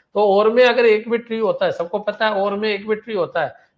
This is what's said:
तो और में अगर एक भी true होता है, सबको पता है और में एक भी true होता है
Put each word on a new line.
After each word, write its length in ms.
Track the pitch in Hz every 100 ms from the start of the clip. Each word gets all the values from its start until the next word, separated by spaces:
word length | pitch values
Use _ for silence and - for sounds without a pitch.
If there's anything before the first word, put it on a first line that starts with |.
| _ 202
तो 100 | 208
और 200 | 196 220
में 120 | 233 247
अगर 200 | 233 240
एक 240 | 214 226
भी 80 | 233
true 260 | 233 226 214
होता 200 | 175 185
है, 60 |
सबको 280 | 170 170 208
पता 260 | 208 208 220
है 60 |
और 220 | 208 202 202
में 140 | 214
एक 180 | 202 214
भी 60 | 214
true 200 | 226 214
होता 260 | 156 170
है 100 | 165 - _